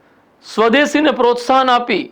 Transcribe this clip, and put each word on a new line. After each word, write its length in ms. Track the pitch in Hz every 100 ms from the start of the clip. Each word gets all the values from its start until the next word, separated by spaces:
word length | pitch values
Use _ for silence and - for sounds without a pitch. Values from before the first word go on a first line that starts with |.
| _ _ _ _ -
સ્વદેશીને 580 | - 226 262 285 294 302
પ્રોત્સાહન 580 | 240 240 240 - 262 262
આપી 400 | 240 240 190 -